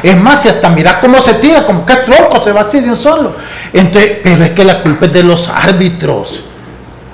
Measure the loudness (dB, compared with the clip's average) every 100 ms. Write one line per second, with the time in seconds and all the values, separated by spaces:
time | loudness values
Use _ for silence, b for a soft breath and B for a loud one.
0 | 2 2 4 2 0 0 0 2 0 0
1 | 2 2 2 2 2 2 0 -2 0 0
2 | 2 2 2 0 0 -2 0 -2 -2 -2
3 | 0 0 -2 B B B B 0 2 2
4 | 0 0 0 2 0 2 2 2 -2 -2
5 | 0 2 2 0 -2 -2 -2 0 -2 -2
6 | -4 -6 -8 -14 -16 -20 -20 -20 -20 -20
7 | -20